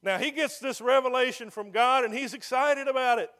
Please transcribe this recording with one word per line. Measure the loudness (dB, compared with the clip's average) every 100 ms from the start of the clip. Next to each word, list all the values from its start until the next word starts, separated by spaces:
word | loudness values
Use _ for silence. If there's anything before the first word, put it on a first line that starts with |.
Now, | -2 -2
he | -2
gets | -2 -4 -2
this | -8 -4
revelation | 4 4 4 0 0 -2 -12
from | -10 -6
God, | 0 4 4
and | 2
he's | -2 -6
excited | -10 -4 0 2 0 0
about | 0 2 0
it. | -2 -10